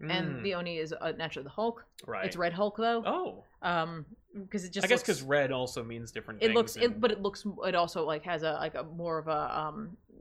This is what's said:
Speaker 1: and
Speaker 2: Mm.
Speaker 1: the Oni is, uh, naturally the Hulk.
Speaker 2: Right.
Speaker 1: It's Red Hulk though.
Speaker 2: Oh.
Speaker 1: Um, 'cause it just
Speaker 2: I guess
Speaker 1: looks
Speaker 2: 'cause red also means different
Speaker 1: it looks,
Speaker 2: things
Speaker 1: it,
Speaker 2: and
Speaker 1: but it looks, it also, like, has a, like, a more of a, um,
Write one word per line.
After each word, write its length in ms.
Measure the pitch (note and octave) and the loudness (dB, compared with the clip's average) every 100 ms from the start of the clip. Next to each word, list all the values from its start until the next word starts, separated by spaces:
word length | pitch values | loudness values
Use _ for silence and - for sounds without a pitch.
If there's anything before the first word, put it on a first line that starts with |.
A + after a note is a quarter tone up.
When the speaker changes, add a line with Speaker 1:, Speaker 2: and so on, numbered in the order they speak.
Speaker 1:
and 340 | D#3 F#3 D#3+ C3+ | -2 0 0 -2
Speaker 2:
Mm. 60 | |
Speaker 1:
the 120 | G3 | 0
Oni 240 | F3 F3 E3 | 0 -2 -4
is, 140 | D#3 | -4
uh, 200 | E3 D#3+ D#3 | -2 -4 -2
naturally 280 | D#3+ D3 | -4 -6
the 60 | C3+ | -8
Hulk. 340 | G#3 A3+ A3+ - - - | -2 -2 -2 -14 -16 -6
Speaker 2:
Right. 200 | F#3+ F#3+ | -2 -2
Speaker 1:
It's 100 | F3 | 0
Red 160 | F3 | 0
Hulk 240 | F3 G#3 G#3 | 2 0 2
though. 260 | A3+ A#3 G#3 | 2 2 0
Speaker 2:
Oh. 380 | E4 A#3+ F#3 - _ | 0 -2 -8 -16 _
Speaker 1:
Um, 420 | F3+ F3 E3 E3 D3 A3 _ G3+ F#3+ | 0 2 0 -4 -12 -18 _ -14 -6
'cause 120 | G#3 | -6
it 80 | F3+ | -4
just 120 | G3 | 0
Speaker 2:
I 40 | F#3+ | 4
guess 100 | B3 | 4
Speaker 1:
looks 200 | - D3 | 4 0
Speaker 2:
'cause 20 | |
red 280 | C3+ C#3+ C3 | 4 4 4
also 300 | B2+ B2+ C3 | 0 -2 -4
means 300 | A#2 A#2 A#2 | -6 -8 -8
different 300 | - - G#2+ | -10 -10 2
Speaker 1:
it 100 | A3 | 4
looks, 220 | A3+ A3+ | 6 4
Speaker 2:
things 100 | A3 | 2
Speaker 1:
it, 60 | A#3+ | 2
Speaker 2:
and 80 | G#3+ | 4
Speaker 1:
but 100 | A3+ | 2
it 100 | G#3 | 4
looks, 220 | G3 - G#3 - F#3 | 0 -2 -6 -2 2
it 80 | |
also, 300 | F3 E3+ F3 | 2 2 0
like, 180 | D#3 D3+ | 0 0
has 180 | F3 E3 | -2 0
a, 80 | D#3+ | 0
like, 220 | D3+ D3+ | 0 -2
a 80 | C3+ | -4
more 340 | D#3 E3+ E3+ D#3+ | -8 -6 -2 -2
of 80 | D#3 | 0
a, 320 | D3+ D3 D3+ | -2 0 -2
um, 380 | D#3 D3 D3+ - _ - | -4 -6 -10 -14 _ -20